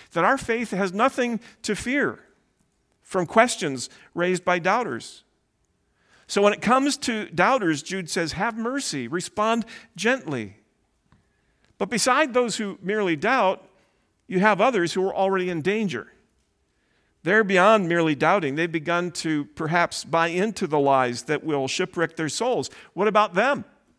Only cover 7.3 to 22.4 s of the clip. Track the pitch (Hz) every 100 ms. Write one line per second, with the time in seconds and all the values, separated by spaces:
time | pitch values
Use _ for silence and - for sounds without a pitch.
7.3 | 156 196 262 175 143 - 190 165 190 160
8.3 | 160 226 226 226 277 - 143 117 175 -
9.3 | - 220 233 - - - - 214 262 156
10.3 | 131 101 101 _ _ _ _ _ _ _
11.3 | _ _ _ _ - 202 240 262 262 311
12.3 | 240 240 180 202 - 175 214 190 156 208
13.3 | 262 190 - - _ _ _ _ _ -
14.3 | 180 214 190 240 202 170 190 190 - 190
15.3 | 190 180 165 147 214 202 120 - _ _
16.3 | _ _ _ _ _ _ _ _ _ 165
17.3 | 214 196 185 196 220 170 170 160 139 156
18.3 | 202 143 147 170 165 156 170 175 - 165
19.3 | 151 143 - 156 170 170 - - 165 170
20.3 | 175 220 190 175 151 139 135 123 120 -
21.3 | 147 156 143 131 - 185 170 165 - 156
22.3 | -